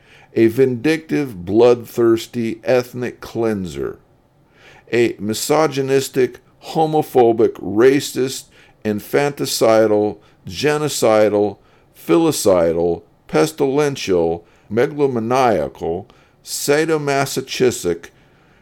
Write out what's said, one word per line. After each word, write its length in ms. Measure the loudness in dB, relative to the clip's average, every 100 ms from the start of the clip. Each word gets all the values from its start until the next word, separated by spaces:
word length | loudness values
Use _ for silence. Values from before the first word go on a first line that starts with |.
| _ -20 _
a 120 | 0 2
vindictive, 1000 | 4 0 0 -2 -2 -4 -4 -4 -8 -2
bloodthirsty 1160 | 4 4 4 -2 0 2 2 -2 -6 -6 -6
ethnic 560 | -2 -2 -2 -8 -10 -10
cleanser, 760 | -10 -4 -4 -4 -6 -8 -10 -10 _ _ _ _ _ _ -20 -20 _
a 220 | 0 0 -2
misogynistic, 1200 | -6 -6 -2 0 0 -2 -2 -2 0 -2 -2 -4 _ _ -8
homophobic, 880 | -4 -2 -2 0 2 4 4 0
racist, 920 | 0 -4 4 4 4 -2 -4 -6 -6 -16 _ _ _ -6
infanticidal, 1300 | -6 -2 -2 -2 -4 -6 0 4 4 4 2 0 -4 _ _ -16
genocidal, 1120 | -4 -2 0 -2 0 2 4 4 2 0 -4 _ _ _ _
filicidal, 1080 | 0 2 2 0 2 2 2 0 -2 -4 -8 _ -4
pestilential, 1160 | 0 0 0 -2 0 -2 -4 -2 0 0 -4 -10 _ _
megalomaniacal, 1300 | -2 -2 0 -2 -2 -2 2 2 2 -2 -6 -6 -6 -10 _ _ _
sadomasochistic, 1700 | -14 -6 -2 0 0 -2 -2 -2 -2 -6 -8 0 0 0 -4 -6 -8 _ _ _ _ _